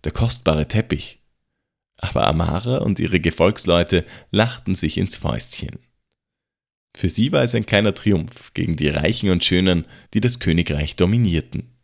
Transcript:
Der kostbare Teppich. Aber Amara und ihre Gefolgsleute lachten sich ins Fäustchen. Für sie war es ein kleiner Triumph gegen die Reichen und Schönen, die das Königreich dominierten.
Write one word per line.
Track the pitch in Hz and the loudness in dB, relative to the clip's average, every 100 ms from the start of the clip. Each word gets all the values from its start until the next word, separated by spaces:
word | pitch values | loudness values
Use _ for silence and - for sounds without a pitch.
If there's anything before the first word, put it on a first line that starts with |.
Der | - | -6
kostbare | - 117 - - 78 76 | -2 0 2 2 0 0
Teppich. | 107 - 73 - - _ _ _ _ _ _ _ _ | -2 -2 -6 -6 -18 _ _ _ _ _ _ _ _
Aber | - - - | -4 0 0
Amara | 78 82 82 117 113 | 0 0 -2 -2 -2
und | - 95 | -2 -2
ihre | - 90 | 0 0
Gefolgsleute | 82 - 87 110 92 85 87 90 - - - | 0 2 2 2 2 2 2 0 -2 -16 -4
lachten | 98 117 - - 92 | 0 0 -2 -2 0
sich | 80 - | 0 -2
ins | 95 - | -4 -2
Fäustchen. | - 57 - - - - _ _ _ _ _ _ _ _ _ _ _ - | -4 -4 -4 -6 -10 -14 _ _ _ _ _ _ _ _ _ _ _ -4
Für | 92 | -2
sie | - 127 | 2 2
war | 180 | 2
es | 123 117 | 2 0
ein | 107 | 2
kleiner | 101 107 | 2 2
Triumph | 98 107 95 80 - - | 0 0 0 0 -12 -12
gegen | - - 78 | -6 -4 0
die | 73 | 0
Reichen | 73 78 113 101 | 2 0 0 0
und | 87 - | 2 2
Schönen, | 92 92 87 - - _ | 2 4 2 -2 -16 _
die | 110 | -2
das | 117 - | 0 0
Königreich | - 82 85 73 76 - | 2 2 0 -2 -4 0
dominierten. | 87 117 113 82 - - - _ | 2 4 2 0 -2 -10 -12 _